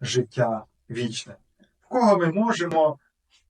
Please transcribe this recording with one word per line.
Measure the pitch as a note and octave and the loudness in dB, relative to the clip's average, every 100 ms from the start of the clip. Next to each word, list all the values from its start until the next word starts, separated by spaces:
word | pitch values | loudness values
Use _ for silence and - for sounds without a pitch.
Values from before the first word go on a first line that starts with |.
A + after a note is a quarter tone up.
Життя | G#2+ B2 - B2+ A#2 A2 - _ - | -4 -2 -2 0 -2 -2 -8 _ -12
вічне. | A2+ A#2 - - G2 _ _ _ _ | -6 -6 -8 -14 -20 _ _ _ _
В | - | -4
кого | B3+ G#3+ F#3 | 2 4 4
ми | E3+ | 2
можемо | F#3 A3+ F#3+ E3 E3 D3+ C#3+ _ _ _ _ | 0 0 -2 -2 2 2 0 _ _ _ _